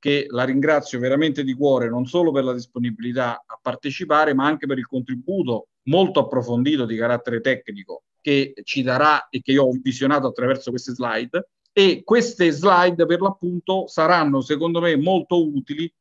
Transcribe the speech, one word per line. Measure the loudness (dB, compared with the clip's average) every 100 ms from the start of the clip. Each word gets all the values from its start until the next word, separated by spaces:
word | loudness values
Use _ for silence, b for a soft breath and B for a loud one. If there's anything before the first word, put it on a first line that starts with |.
| 0
che | 0 -2
la | -4
ringrazio | 0 0 2 2 0 -4
veramente | 0 0 0 -2
di | -4 0
cuore | 2 2 0
non | -2 -2
solo | 0 2
per | 2
la | -2
disponibilità | -4 -8 -6 -6 -4 -6 -4 -4 -6
a | _ -12
partecipare, | -8 -6 -8 -8 0 2 4 2
ma | 2
anche | 0 -4
per | -6
il | -4
contributo | -6 -6 -8 -6 -4 -2 -4 -6 _ 0
molto | 2 4 2
approfondito | 0 -2 -2 0 2 0 -2
di | -2
carattere | 0 -2 -2 -4
tecnico | -2 -4 -6 -18 -16 -20 _ _
che | 0 0 0 -6 -8
ci | -4
darà | -2 2 4 2 0
e | -8
che | 2
io | 4
ho | 4 2
visionato | -2 0 2 2 0
attraverso | -2 -2 -2 -4
queste | -8 -8
slide. | -8 -4 -4 -4 -6 -8 _ _
E | 4 4 4
queste | 2 2 2 2 2
slide, | 4 4 6 4 2 2
per | 2
l'appunto, | 0 -4 -6 -6 -2 -4 -2
saranno, | 0 2 4 4 0
secondo | 0 -2 -2 0
me, | 0 0
molto | 2 0 0 0
utili | 0 -2 -6 -8 -8 _